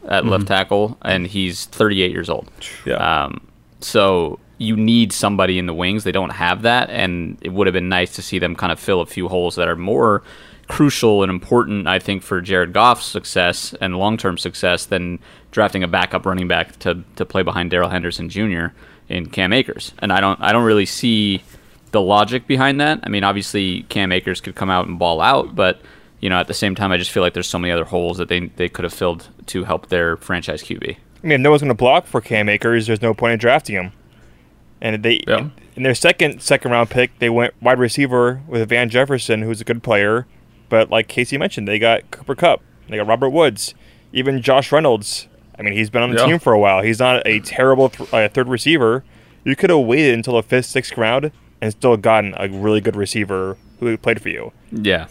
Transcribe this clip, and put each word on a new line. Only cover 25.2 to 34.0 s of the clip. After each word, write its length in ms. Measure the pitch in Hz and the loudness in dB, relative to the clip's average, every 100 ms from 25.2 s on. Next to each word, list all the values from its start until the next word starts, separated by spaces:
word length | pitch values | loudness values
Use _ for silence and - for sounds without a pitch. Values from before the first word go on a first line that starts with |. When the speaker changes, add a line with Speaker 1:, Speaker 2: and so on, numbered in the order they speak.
Speaker 1:
out, 340 | 98 135 - | 2 2 0
but, 280 | 90 92 - - - - - | 0 0 -2 -8 -20 -20 -8
you 100 | 98 | -2
know, 80 | 90 | 0
at 60 | 87 | -2
the 80 | |
same 200 | - 104 | -2 -2
time, 160 | 95 98 | 0 0
I 40 | 90 | 0
just 140 | 90 | -2
feel 120 | 104 | 0
like 120 | 90 | 0
there's 120 | 90 - | -2 -6
so 120 | 92 | -4
many 120 | 87 | -2
other 140 | 85 | -2
holes 320 | 80 90 87 90 | -2 -2 -2 -4
that 120 | 85 | -4
they, 180 | 90 90 - | -4 -4 -6
they 140 | 90 | -6
could 140 | - | -4
have 100 | 87 | -8
filled 340 | - 90 82 - - - | -4 -4 -4 -10 -20 -10
to 160 | 92 | -6
help 240 | 90 80 - | -4 -4 -2
their 260 | 87 85 80 | -2 -2 -4
franchise 460 | - 87 80 78 | -6 -6 -6 -10
Q 160 | - - | -10 -10
B. 180 | - - - - | -10 -12 -18 -8
Speaker 3:
I 40 | 160 | -2
mean, 60 | |
if 80 | 139 | 2
no 100 | 143 | 4
one's 100 | 156 | 4
gonna 120 | 143 | 2
block 320 | 110 123 151 - | 2 4 4 2
for 160 | 127 | -4
Cam 260 | - 110 104 | -2 -2 0
Akers, 380 | 104 117 117 110 | 0 2 0 0
there's 160 | 110 | -2
no 100 | 117 | -2
point 220 | 107 117 | 0 0
in 40 | 113 | 2
drafting 380 | 117 151 - 98 | 2 2 0 -8
him. 160 | 92 - | -8 -12